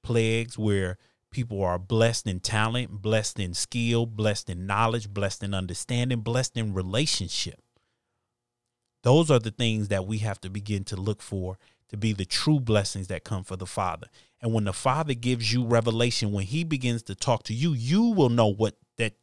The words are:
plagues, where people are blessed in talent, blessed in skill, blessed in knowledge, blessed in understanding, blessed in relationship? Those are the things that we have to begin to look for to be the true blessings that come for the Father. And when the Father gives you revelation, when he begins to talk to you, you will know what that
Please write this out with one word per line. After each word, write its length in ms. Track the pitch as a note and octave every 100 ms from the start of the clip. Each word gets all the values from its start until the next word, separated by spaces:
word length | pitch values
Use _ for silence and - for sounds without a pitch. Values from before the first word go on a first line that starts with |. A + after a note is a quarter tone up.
plagues, 560 | - A#2 A2+ A2+ A#2 -
where 380 | G#2+ G2+ F#2 F#2 _ _ _
people 320 | - A#2+ G2+
are 160 | F#2 F2+
blessed 480 | F#2+ A2 A2+ A2+ A2
in 140 | F#2
talent, 500 | - G#2+ A2 A#2+ B2+
blessed 480 | G2+ G#2 A2 G#2 -
in 160 | F#2
skill, 520 | F2 - A#2+ A#2 A#2 A#2+
blessed 440 | G#2+ G#2 G2+ -
in 160 | G2 F#2+
knowledge, 440 | G2+ A2+ A#2 G#2+
blessed 340 | G2+ G2 -
in 100 | G2+
understanding, 680 | G2 F#2 F2+ - B2 B2 A#2+
blessed 360 | G#2+ A#2+ C3 A#2+
in 180 | G#2+
relationship? 840 | F#2+ F#2 G#2+ D#3 - F#2 - E2+ - _ _ _ _ _ _ _ _ _ _ _ _ _ _
Those 280 | B2 C#3+ D#3+
are 80 | C3
the 120 | A2
things 380 | - A#2 A2 G2+
that 180 | G2+ F#2+
we 120 | G#2+
have 220 | G#2+ G2
to 100 | F#2
begin 320 | G2+ G2+ G#2
to 120 | F#2+ F#2+
look 260 | G2 G2+
for 360 | - G2 F#2 F#2+ _ _ _
to 80 | G#2+
be 160 | A2
the 120 | G2+
true 360 | F#2+ - - D3+
blessings 480 | A#2 G#2+ G2 G2+ F#2
that 160 | F2
come 200 | - G2
for 120 | F#2 F#2
the 100 | F#2
Father. 420 | - F#2 D#2+ - _ _ _
And 120 | A#2
when 120 | A2
the 80 | G2+
Father 420 | F#2 C3+ C#3 D#3
gives 380 | B2 A#2+ B2 G#2+
you 120 | B2
revelation, 680 | A#2 A#2 A2+ A2+ A#2+ - G#2+
when 120 | G2+
he 200 | F#2+ D3
begins 380 | E3 C#3+ B2 A#2
to 100 | -
talk 280 | G2 - A2+
to 100 | -
you, 180 | A2+ E3
you 360 | C3+ A#2+ F#3 A#3
will 180 | G3+ C3
know 200 | A#2+ A2
what 280 | G2+ G#2+ - _ -
that 160 | A2+ _